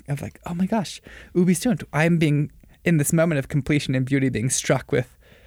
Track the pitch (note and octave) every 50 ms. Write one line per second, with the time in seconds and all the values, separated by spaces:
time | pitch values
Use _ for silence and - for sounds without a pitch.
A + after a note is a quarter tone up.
0 | - - C#3+ C#3+ - G2+ - - - - F3 E3+ F#3 F#3 A3+ A3+ E3 - - -
1 | - - - - - - - F3 F3+ F3+ F3+ - - B3 G3+ - - - - D3
2 | D#3+ E3+ F3 D#3+ D#3+ D3+ D3 D3 D3+ - - - - - - _ - F3+ E3+ D3+
3 | C#3+ - E3+ D#3+ D#3+ F3 D#3+ C#3 C3 - - D3 - - D3+ C#3+ - - C3 C3
4 | C3 B2+ C#3 C#3 C3+ C3 B2 G#2+ G#2+ C3 - - - - C#3+ C3 - - - -
5 | - - _ _ _ - - - -